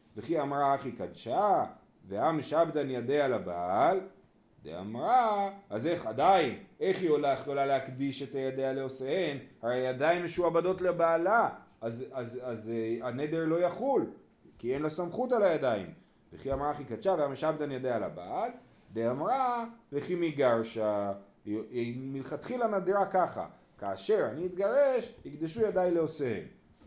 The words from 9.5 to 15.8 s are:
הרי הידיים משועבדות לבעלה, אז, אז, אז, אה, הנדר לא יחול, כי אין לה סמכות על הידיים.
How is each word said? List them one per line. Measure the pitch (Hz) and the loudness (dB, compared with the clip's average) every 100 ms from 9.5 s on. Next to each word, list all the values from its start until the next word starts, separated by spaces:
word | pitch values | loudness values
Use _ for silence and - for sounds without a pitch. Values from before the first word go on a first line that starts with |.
| - | -6
הרי | 117 127 127 | -2 0 0
הידיים | 127 156 175 170 | 2 2 2 0
משועבדות | 175 170 165 175 180 | 0 2 2 2 0
לבעלה, | 180 165 165 165 180 226 185 - - _ | 0 2 4 4 4 4 2 -2 -16 _
אז, | 117 117 131 | -8 -6 -8
אז, | 135 117 123 | -8 -8 -8
אז, | 127 110 107 117 | -6 -6 -4 -2
אה, | 113 117 123 | -2 -2 -4
הנדר | 123 151 160 160 | -4 -4 -2 0
לא | 170 | 2
יחול, | 175 180 262 240 117 - - _ - - | 2 0 0 2 0 -6 -20 _ -20 -8
כי | 117 | -4
אין | 139 | -2
לה | 151 | -2
סמכות | 156 175 190 247 | -2 -4 -4 0
על | 240 | 4
הידיים. | 196 151 131 107 | 4 4 2 0